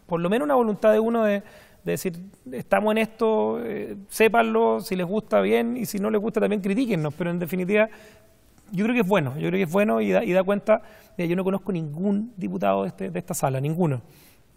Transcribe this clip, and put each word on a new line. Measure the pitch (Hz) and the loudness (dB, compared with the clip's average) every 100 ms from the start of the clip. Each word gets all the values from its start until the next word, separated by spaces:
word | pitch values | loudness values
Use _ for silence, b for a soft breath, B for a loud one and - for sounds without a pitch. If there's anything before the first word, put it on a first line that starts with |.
| - | -6
por | 170 | -2
lo | 175 | 0
menos | 233 294 | 0 2
una | |
voluntad | 262 226 208 220 | 2 2 2 4
de | 214 | 4
uno | 226 233 | 2 2
de, | 214 202 - B B B | 2 0 -6 B B B
de | 175 | -6
decir, | 170 190 170 196 - 254 | -4 -4 -8 -16 -18 -14
"Estamos | 247 - 196 214 | -8 0 2 2
en | 214 | 0
esto, | 220 - 226 214 214 226 | -2 0 0 0 0 -2
eh, | 233 208 214 208 - | -6 -8 -8 -12 -8
sépanlo, | - 220 233 226 226 226 220 | 2 4 4 4 4 2 0
si | - 185 | -2 -4
les | 175 | -2
gusta | 214 - 208 | -4 0 2
bien, | 196 233 233 247 | 4 2 0 -4
y | |
si | 220 202 | -6 -4
no | 208 | -2
les | 220 | 0
gusta | 214 220 | 0 -2
también | 202 214 | 0 0
critíquennos", | 190 202 247 170 151 - | 0 0 0 0 -2 -4
pero | 175 | -4
en | 175 | -4
definitiva | 175 185 180 208 214 B B B B _ _ _ - | -4 -4 0 2 0 B B B B _ _ _ -8
yo | 185 | -2
creo | 214 | 0
que | 247 | 2
es | 185 | 4
bueno, | 202 131 | 2 2
yo | 147 165 | -2 -2
creo | 185 | 0
que | |
es | 175 | 0
bueno | 190 214 226 | 2 2 2
y | 208 | 2
da, | 185 | 2
y | - | 2
da | 185 | 0
cuenta, | 185 202 - 214 B B B - | 2 0 2 0 B B B -6
mira, | 170 | -2
yo | 180 | 0
no | |
conozco | 185 196 - | -2 -2 -4
ningún | 175 156 151 202 202 233 190 | -6 -6 -4 -2 -2 -4 -8
diputado | 190 185 196 196 | -6 -2 0 2
de, | 190 | 0
este, | - 190 | -6 -8
de | 175 | -8
esta | - | -6
sala, | 170 143 131 | -2 -2 -2
ninguno, | 143 160 165 127 - b b b b | -2 0 0 0 -6 b b b b